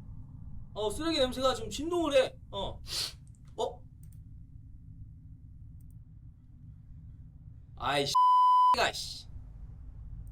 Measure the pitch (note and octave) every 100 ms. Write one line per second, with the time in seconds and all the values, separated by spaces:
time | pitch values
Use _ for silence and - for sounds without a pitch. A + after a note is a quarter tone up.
0 | - - - - - - - G3+ G#3 G#3
1 | D#4+ D4+ B3+ B3 C4 G#3+ G#3+ A3+ D#4+ F4
2 | D4+ C4+ - - - G3+ D#3+ - - -
3 | - - - - - - - - - -
4 | - - - - - - - - - -
5 | - - - - - - - - - -
6 | - - - - - - - - - -
7 | - - - - - - - - B2 C#3+
8 | - - - B5 B5+ B5+ B5+ B5 - -
9 | - - - - - - - - - -
10 | - - -